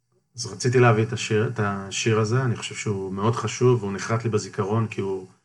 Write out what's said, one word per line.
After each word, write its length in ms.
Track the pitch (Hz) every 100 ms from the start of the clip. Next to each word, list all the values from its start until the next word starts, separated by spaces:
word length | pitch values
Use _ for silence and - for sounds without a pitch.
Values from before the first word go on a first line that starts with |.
| _ _ _ -
אז 100 | -
רציתי 340 | - 127 123
להביא 240 | 120 110
את 100 | 113
השיר, 340 | 104 - 107 120
את 120 | 117
השיר 600 | 104 98 98 - 113 110
הזה, 220 | 107 127
אני 140 | 127 95
חושב 200 | - -
שהוא 380 | 107 98 95
מאוד 220 | 98 110 120
חשוב, 480 | 110 - 127 120
והוא 100 | 101
נחרט 300 | 98 - 113
לי 60 | 120
בזיכרון, 580 | 104 92 - 98 113 107
כי 140 | -
הוא 260 | 98 95 92 _